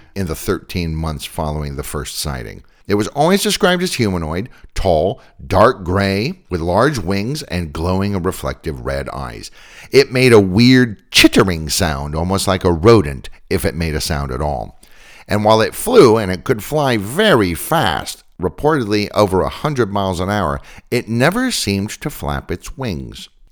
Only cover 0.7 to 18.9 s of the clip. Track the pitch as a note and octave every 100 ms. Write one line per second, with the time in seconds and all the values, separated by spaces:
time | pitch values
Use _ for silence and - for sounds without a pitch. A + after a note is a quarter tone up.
0.7 | F#2+ E2 D#2 D#2+ D2 - - D#2 D2+ D2
1.7 | C#2 D2 D2+ C2 - D#2+ C2 A1 G1+ -
2.7 | _ - G2+ - C#3+ D#3+ G3 G#3+ F#3+ F#3
3.7 | F3+ F3+ - G#2+ F2+ D#2+ E2+ B2 - -
4.7 | - F#2+ D#2+ F2+ - - - C#2 G2 A2+
5.7 | B2 E2+ F#2+ G2 G2 B2+ F#3+ - F2 E2+
6.7 | F#2 C#3 C3+ E2 G2 G#2+ D3+ - F2+ E2
7.7 | D2 E2+ F#2 G2+ G2 E2+ - C#2 C2 E2
8.7 | C2+ A#1+ C#2 C2 - B2+ A2 G2+ - -
9.7 | - - B2+ B2+ B2+ B2+ A2+ F#2+ F#2 A#2+
10.7 | B2+ B2 G2 _ - D#4+ - F#2+ E2 D#2
11.7 | - F2 C#2 D2 D#2 F2+ F#2+ - F#2 F#2
12.7 | E2+ F#2+ A2+ D2 C2 - - - F2+ -
13.7 | D#2+ E2 D2+ - D2+ C#2 B1+ D2 C2 G1+
14.7 | - - - - - - G#2 G#2 A2 G#2+
15.7 | - - B3 C3+ A2+ G2 F#2 - A#2 G2
16.7 | D3+ C#3 A#2 G2 D3 A3 C#3 F#2 D#2+ -
17.7 | D#3+ A2 B1+ - - _ - F2 - D3
18.7 | D#3 G#2